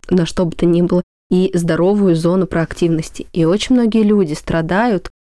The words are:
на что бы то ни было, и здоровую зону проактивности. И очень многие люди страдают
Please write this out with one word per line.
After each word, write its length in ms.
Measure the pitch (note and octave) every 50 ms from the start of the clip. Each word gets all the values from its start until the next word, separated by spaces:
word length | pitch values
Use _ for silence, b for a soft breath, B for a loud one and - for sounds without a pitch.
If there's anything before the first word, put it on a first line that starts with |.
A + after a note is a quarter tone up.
| - -
на 160 | F#3 F#3 E3 -
что 180 | - - F#3
бы 60 | D#3+
то 160 | - - E3+ F3
ни 160 | E3 F3 F3
было, 180 | E3+ F3+ F3+ - _ _ _ _ -
и 200 | F#3 F#3 F#3 F#3+ -
здоровую 600 | F3 E3+ E3 D#3+ D#3+ E3+ F#3+ G#3 G#3 G3 F#3 E3
зону 300 | D#3+ E3 E3+ F3+ F#3+ F3+
проактивности. 800 | - - E3 D#3+ - - - F3 E3 E3 D#3 D#3+ - - - - -
И 140 | - F3+ D#3+
очень 300 | D#3+ F#3 G#3 - - B3+
многие 280 | B3 A#3 A3 G#3 A3+ G#3+
люди 300 | G#3 G#3+ G#3 F#3 D3 D3
страдают 760 | - - - - E3 D#3+ D#3 F3 G3+ A#3 B3 G3+ F3 - - _ _